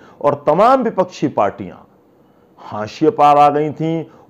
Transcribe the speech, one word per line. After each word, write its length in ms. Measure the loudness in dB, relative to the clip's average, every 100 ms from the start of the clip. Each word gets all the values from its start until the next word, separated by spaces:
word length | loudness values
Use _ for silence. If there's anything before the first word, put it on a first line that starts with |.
| -20 -4
और 240 | -2 -2 -2
तमाम 360 | 2 4 2
विपक्षी 460 | 0 -4 -6 -4 -6
पार्टियां 480 | -2 -2 -4 -16 -16 _ _ _ _ _ _ _ _
हाशिए 520 | -14 -10 -10 0 0
पार 260 | 4 4 6
आ 120 | 4
गई 240 | 2 -4
थीं 320 | -6 -4 -4 -8 -18